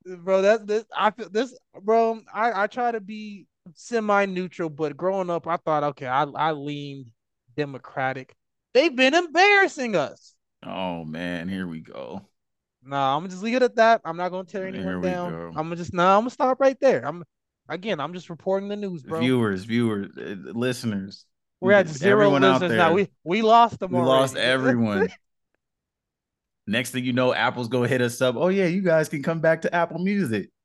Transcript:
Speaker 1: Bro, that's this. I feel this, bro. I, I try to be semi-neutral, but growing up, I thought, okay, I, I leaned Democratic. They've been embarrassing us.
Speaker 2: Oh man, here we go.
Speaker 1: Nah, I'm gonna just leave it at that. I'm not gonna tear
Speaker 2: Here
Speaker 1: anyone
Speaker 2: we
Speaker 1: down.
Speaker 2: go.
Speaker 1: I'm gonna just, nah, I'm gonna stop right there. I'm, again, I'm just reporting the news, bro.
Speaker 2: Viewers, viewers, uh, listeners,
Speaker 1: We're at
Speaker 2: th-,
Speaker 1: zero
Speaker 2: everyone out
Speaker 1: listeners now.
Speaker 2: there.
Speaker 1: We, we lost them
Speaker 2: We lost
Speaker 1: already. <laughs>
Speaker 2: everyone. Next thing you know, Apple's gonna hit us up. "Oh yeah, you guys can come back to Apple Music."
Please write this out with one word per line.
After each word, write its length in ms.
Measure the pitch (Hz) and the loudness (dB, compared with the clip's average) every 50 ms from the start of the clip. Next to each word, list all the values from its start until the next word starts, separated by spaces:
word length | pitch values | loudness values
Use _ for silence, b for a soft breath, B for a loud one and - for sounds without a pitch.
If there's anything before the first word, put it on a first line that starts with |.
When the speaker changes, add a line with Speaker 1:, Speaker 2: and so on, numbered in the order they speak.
| - | -20
Speaker 1:
Bro, 360 | 180 185 175 170 185 190 190 190 | -18 -18 -10 -4 0 0 2 4
that's 220 | 202 226 226 208 | 4 2 2 0
this. 200 | 202 208 220 220 _ - | -2 -4 -4 -4 _ -4
I 140 | 143 190 214 | -2 -2 -2
feel 200 | - - 214 175 | -2 -4 -8 -6
this, 280 | 185 214 269 240 - - _ _ - - | -4 -4 -4 -4 -6 -14 _ _ -20 -8
bro. 400 | 196 208 226 226 226 226 226 226 196 - - | -2 2 2 4 2 2 0 -4 -10 -10 -6
I, 320 | 196 220 240 214 190 202 | -2 -2 -2 0 0 -2
I 20 | |
try 260 | 202 - 254 240 240 233 | -2 -2 -4 -4 -2 -4
to 80 | 220 | -4
be 460 | 202 185 214 214 214 208 202 196 160 _ _ _ _ 180 160 | -8 -10 -12 -12 -12 -12 -14 -16 -18 _ _ _ _ -20 -20
semi-neutral, 920 | - - - 240 233 214 214 202 202 202 196 185 180 185 175 - - 175 160 | -20 -10 -4 -4 -2 0 2 2 2 2 2 0 -4 -6 -6 -6 -6 -6 -6
but 280 | 147 143 160 147 143 | -4 -4 -6 -6 -4
growing 340 | 139 175 185 196 196 185 175 | -4 -4 -2 -2 -2 -2 -2
up, 160 | 170 165 - | -4 -4 -4
I 100 | 165 165 | -4 -4
thought, 260 | 170 - 170 156 151 147 | -4 -2 0 0 0 0
okay, 220 | 147 139 - 139 | -2 -4 -4 -6
I, 180 | 123 127 139 151 | -2 0 0 0
I 280 | 147 131 - 151 160 156 | 0 -2 -2 -2 -2 -2
leaned 540 | 147 139 147 147 147 143 143 139 139 131 117 - _ _ _ _ _ _ _ _ | -2 -6 -8 -8 -8 -10 -12 -12 -14 -16 -18 -20 _ _ _ _ _ _ _ _
Democratic. 760 | - 147 139 135 123 - - - 143 131 131 131 131 131 - _ _ _ _ _ _ _ _ - | -6 -6 -4 -6 -12 -16 -12 -6 -4 -4 -4 -4 -6 -10 -16 _ _ _ _ _ _ _ _ 2
They've 200 | 240 302 339 254 | 4 4 4 4
been 200 | 240 262 262 294 | 2 4 4 4
embarrassing 840 | 349 359 320 269 330 381 415 403 392 392 330 - 302 254 233 208 | 2 2 2 2 4 6 6 6 6 4 2 0 -2 -4 -2 0
us. 380 | 165 139 110 - - _ - _ _ _ _ _ _ - | 0 0 -2 -4 -12 _ -20 _ _ _ _ _ _ -14
Speaker 2:
Oh 380 | 92 92 92 95 90 85 85 82 | -10 -8 -6 -4 -4 -4 -6 -8
man, 440 | 78 78 82 87 87 87 87 82 92 | -10 -8 -8 -6 -6 -6 -6 -6 -6
here 180 | 98 92 92 | -6 -6 -6
we 140 | 87 80 80 | -8 -8 -12
go. 480 | 80 - - 65 67 62 82 95 - _ _ _ _ _ _ _ _ _ _ _ _ | -14 -14 -14 -14 -12 -12 -12 -14 -16 _ _ _ _ _ _ _ _ _ _ _ _
Speaker 1:
Nah, 320 | 135 139 139 135 135 139 | -8 -4 -2 0 0 0
I'm 60 | 151 175 | -2 -4
gonna 80 | 190 | -6
just 120 | 185 185 202 | -10 -8 -6
leave 120 | 226 233 | -4 0
it 80 | 254 254 | 2 0
at 140 | 233 - | 2 4
that. 260 | 233 220 226 233 214 - | 4 4 6 4 4 2
I'm 120 | 160 165 | -4 -8
not 140 | 170 180 180 | -6 -6 -6
gonna 140 | 175 185 190 | -6 -8 -10
tear 220 | 180 - 196 190 | -10 -10 -8 -8
Speaker 2:
Here 80 | 190 190 | -8 -8
Speaker 1:
anyone 240 | 190 185 185 185 180 | -8 -6 -6 -6 -4
Speaker 2:
we 80 | 180 185 | -4 -4
Speaker 1:
down. 240 | 180 180 175 175 165 | -4 -4 -6 -8 -8
Speaker 2:
go. 140 | 165 - 85 | -10 -10 -10
Speaker 1:
I'm 60 | 160 | -8
gonna 220 | 156 156 165 175 | -8 -8 -6 -8
just, 180 | 170 175 - 185 | -8 -10 -6 -2
nah, 220 | 175 175 190 196 | 2 4 4 4
I'm 60 | 208 233 | 4 2
gonna 80 | 254 | 0
stop 300 | - - 294 262 262 - | -2 -2 -2 0 0 2
right 180 | 269 269 269 - | 2 0 2 2
there. 260 | 285 262 208 127 117 | 2 2 2 2 0
I'm, 180 | 139 160 175 160 - _ _ _ _ _ _ _ - | -4 -8 -10 -12 -18 _ _ _ _ _ _ _ -12
again, 320 | 156 180 180 226 190 147 | -12 -8 -6 -6 -6 -4
I'm 120 | 139 156 180 | -6 -6 -8
just 160 | 185 - - | -10 -14 -14
reporting 400 | 170 147 - 185 190 196 196 202 | -16 -8 -4 -2 -2 -2 -2 -6
the 80 | 208 | -8
news, 260 | 208 208 196 180 160 127 | -8 -8 -8 -8 -10 -10
bro. 180 | - 160 160 | -8 -4 -2
Speaker 2:
Viewers, 440 | 120 127 127 123 117 107 98 92 92 | 0 2 2 2 2 0 -2 -4 -4
viewers, 440 | 113 113 120 120 113 107 101 98 - - - | -2 -2 0 0 0 0 -2 -4 -8 -10 -12
uh, 160 | 60 80 101 95 69 64 90 | -12 -10 -10 -10 -12 -10 -6
listeners, 720 | 117 120 127 123 123 - 113 104 98 95 101 - - _ _ _ _ _ _ _ _ | -4 -4 -4 -4 -4 -4 -4 -4 -4 -6 -8 -12 -18 _ _ _ _ _ _ _ _
Speaker 1:
We're 120 | - 185 208 | 2 4 6
at 140 | 202 185 | 4 4
Speaker 2:
th-, 100 | 160 151 135 | 2 -2 0
Speaker 1:
zero 220 | 156 196 208 214 | 2 4 4 6
Speaker 2:
everyone 240 | 208 202 190 139 135 | 6 6 6 6 6
out 160 | 135 131 131 180 | 6 4 4 2
Speaker 1:
listeners 140 | 175 117 | 2 2
now. 100 | 110 175 160 | 4 4 4
Speaker 2:
there. 60 | 165 | 4
Speaker 1:
We, 140 | 202 196 - _ _ - | 2 0 -2 _ _ -6
we 180 | 156 175 220 226 | -4 -2 0 4
lost 360 | 214 226 233 233 226 - - | 6 6 6 6 4 2 -2
them 120 | 202 185 - | -6 -2 0
Speaker 2:
We 80 | - | 0
lost 340 | 123 131 131 135 135 127 127 | 2 4 4 4 4 2 0
Speaker 1:
already. 100 | - 107 | 0 0
<laughs> 60 | 123 131 | 2 2
Speaker 2:
everyone. 560 | 131 131 127 123 120 117 110 101 98 98 - - - _ _ _ _ _ _ _ _ _ _ _ _ _ _ _ _ _ _ _ _ _ _ _ _ _ _ _ _ _ | 2 2 2 2 2 2 2 2 0 0 -2 -2 -8 _ _ _ _ _ _ _ _ _ _ _ _ _ _ _ _ _ _ _ _ _ _ _ _ _ _ _ _ _
Next 240 | - 104 120 127 - - | -4 -2 -2 -2 -2 -4
thing 120 | 127 123 | -4 -4
you 80 | 127 123 | -2 0
know, 220 | 127 127 127 113 | 2 2 2 2
Apple's 340 | - 110 127 120 123 123 113 | 2 0 -2 -2 -2 -4 -2
gonna 200 | 127 123 120 110 | -2 0 0 2
hit 120 | 131 123 | 2 2
us 220 | 123 120 120 - 131 | 0 0 0 0 0
up. 140 | 127 120 | 0 0
"Oh 120 | 117 160 180 | 2 0 2
yeah, 160 | 190 196 190 | 2 2 2
you 140 | 165 175 196 | 0 0 0
guys 300 | 196 175 160 160 156 - | 0 2 2 2 2 0
can 120 | - 147 139 | -2 -6 -4
come 180 | 170 165 160 | -4 -2 0
back 200 | 156 160 160 160 - | 2 2 2 2 0
to 120 | 165 170 | -2 0
Apple 240 | 175 170 165 160 160 | 0 0 0 -2 -2
Music." 500 | 180 196 208 202 185 123 110 101 - - _ _ | -2 -2 0 0 0 0 0 -2 -4 -6 _ _